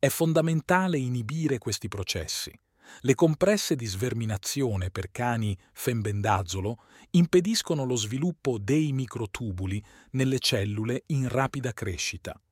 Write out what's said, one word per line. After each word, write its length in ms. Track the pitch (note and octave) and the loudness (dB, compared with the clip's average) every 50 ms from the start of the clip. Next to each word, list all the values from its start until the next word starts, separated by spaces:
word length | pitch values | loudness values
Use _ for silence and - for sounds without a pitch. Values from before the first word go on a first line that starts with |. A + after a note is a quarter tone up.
è 80 | - C#3 | 2 2
fondamentale 880 | - - E3 D#3+ D#3+ E3 D#3 E3 E3 D#3+ - - F3+ F#3 F#3 F#3 E3+ D3 | 2 2 0 2 4 2 2 2 2 0 2 2 2 2 2 2 0 0
inibire 600 | C3 B2 B2 B2 A#2 G#2+ D3 D#3+ D#3+ D3 C#3 A#2+ | -2 -2 -2 -4 -4 -4 -4 -2 0 0 0 0
questi 280 | - - G#2+ - - | -2 -4 -6 -4 -6
processi. 640 | G2+ - G2+ F#2+ - - F#2 D#2+ D#2 - - - - - - _ _ _ _ _ - - - - | -8 -6 -6 -6 -4 -4 -6 -4 -6 -6 -8 -8 -10 -12 -18 _ _ _ _ _ -20 -20 -8 2
Le 120 | B2 C3+ | 2 4
compresse 640 | - F3 E3 D#3 - - F#3 G#3+ G3+ - - - | 4 6 4 4 4 4 4 4 2 2 -2 -2
di 100 | C3+ A#2 | -2 -2
sverminazione 1040 | A2 F#2+ F#2+ A#2 B2+ B2 A#2 A2+ A2 G#2+ G2 - - - C#3+ C#3 B2 G#2+ G2 F#2 F#2+ | -6 -4 -4 -4 -4 -2 -4 -2 -2 -4 -4 -4 -4 -4 -2 0 0 0 -2 -4 -4
per 220 | - - F#2 F#2 _ | -4 -6 -8 -8 _
cani 440 | - B2 A#2+ A#2+ A2+ A2 G#2 F#2+ - _ _ _ | -4 -2 0 0 0 0 -2 -2 -4 _ _ _
fenbendazolo 1080 | - - - B2 A#2 G#2 G#2+ G#2 G2+ G2+ A2 G#2 F#2 G2 E2+ F2 F#2+ F#2 G#2 A#2+ - _ _ - - - _ | -6 -4 -2 -2 0 -2 -2 -2 -2 2 2 2 2 0 -2 -4 -4 -4 -4 -6 -6 _ _ -20 -20 -20 _
impediscono 720 | _ F3 E3+ E3 - F3+ E3+ G3 A3+ A3 - - E3+ D3+ C3+ | _ 6 6 8 6 4 4 6 0 -2 0 -2 -2 -2 0
lo 100 | B2+ B2+ | 0 0
sviluppo 640 | A#2+ G#2+ G#2+ A2 C3 D3 F3+ E3 _ _ C#3 B2 A2+ | 0 -2 -2 -2 -2 -2 -2 -4 _ _ -2 -2 -2
dei 340 | G#2 G2+ C#3 D3+ D#3 D3+ C3+ | 0 2 2 2 4 2 0
microtubuli 920 | C3 C3 B2 - A#2+ A#2 G#2 _ - A#2+ A2 F#2+ F2+ F#2+ F#2 F#2+ G#2 G#2 - - - - _ | -2 -2 -4 -6 -6 -6 -6 _ -6 -6 -6 -4 -4 -4 -4 -4 -4 -6 -10 -20 -20 -20 _
nelle 300 | - C3 C3+ C3 C3 B2+ | -2 0 2 2 2 2
cellule 640 | - - - A2+ G2 G#2 G#2 G#2 A2 A#2 A#2+ A#2+ - | 0 2 2 2 0 0 -2 -2 -2 -2 -2 -4 -2
in 220 | _ E3 C#3 C3 B2 | _ -2 0 0 0
rapida 440 | - C3 C3+ C3 - C#3+ B2 B2+ A2+ | 2 0 0 0 -2 -4 -6 -6 -6
crescita. 680 | - - - F2+ E2 - - - F#2 _ G2+ D#2+ - _ _ | -4 -6 -6 -4 -4 -6 -6 -6 -8 _ -12 -12 -12 _ _